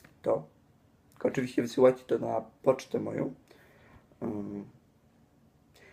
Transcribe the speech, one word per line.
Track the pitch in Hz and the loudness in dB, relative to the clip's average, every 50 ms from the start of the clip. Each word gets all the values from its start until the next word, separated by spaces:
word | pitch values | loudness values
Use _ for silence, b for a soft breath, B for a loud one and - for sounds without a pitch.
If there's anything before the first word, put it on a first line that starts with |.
| - - - _ - | -20 -20 -20 _ -2
to. | 113 110 - 156 - _ _ _ - _ _ _ _ _ _ _ _ - - - | -2 -2 -2 -2 -8 _ _ _ -20 _ _ _ _ _ _ _ _ -6 -4 -2
Oczywiście | 247 - 139 127 123 - - 120 | -2 0 -2 -4 -2 0 -2 -2
wysyłajcie | 117 - - 127 127 127 - - | 0 4 6 6 6 6 4 0
to | - 123 113 | -2 -2 -2
na | 113 113 113 110 110 - - _ - | -2 -2 -4 -4 -6 -8 -12 _ 2
pocztę | 143 131 - - - - 117 | 2 2 2 -2 -6 -6 -4
moją, | 104 104 113 - - - - - b b b b b b b b b b b b b b - - | -4 -4 -4 -4 -4 -4 -6 -10 b b b b b b b b b b b b b b -14 -8
mm, | 123 117 107 104 101 101 101 101 101 123 - - _ _ _ _ _ _ _ _ _ _ _ _ _ _ _ _ _ _ b b b b | -8 -6 -6 -6 -8 -8 -8 -10 -12 -14 -18 -20 _ _ _ _ _ _ _ _ _ _ _ _ _ _ _ _ _ _ b b b b